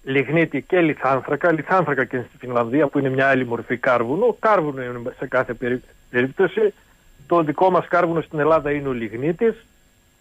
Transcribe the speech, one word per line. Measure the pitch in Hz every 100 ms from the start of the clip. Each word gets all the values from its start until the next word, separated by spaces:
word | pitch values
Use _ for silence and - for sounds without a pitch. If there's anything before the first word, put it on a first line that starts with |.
λιγνίτη | - 135 131 165 160 135
και | - 185
λιθάνθρακα, | 165 135 131 135 - 143 175
λιθάνθρακα | 160 - 190 151 135 123
και | 131
στη | 113 -
Φινλανδία, | 123 120 117 139 147
που | 147
είναι | 135
μια | 131 135
άλλη | 135 123
μορφή | 117 113 120
κάρβουνου, | - 120 117 156 240 208
κάρβουνο | 220 208 151 135
είναι | 123 123 120 -
σε | 135
κάθε | 127 127
περί-, | 117 123 123 - _ _
περίπτωση, | 123 131 139 185 - - - _ _ _ _ -
το | 175
δικό | 151 139 185
μας | 180 -
κάρβουνο | 175 175 165
στην | - 156
Ελλάδα | 147 160 143
είναι | 147 139
ο |
λιγνίτης, | 123 113 113 147 170 226 220 _ _ _ _ _ _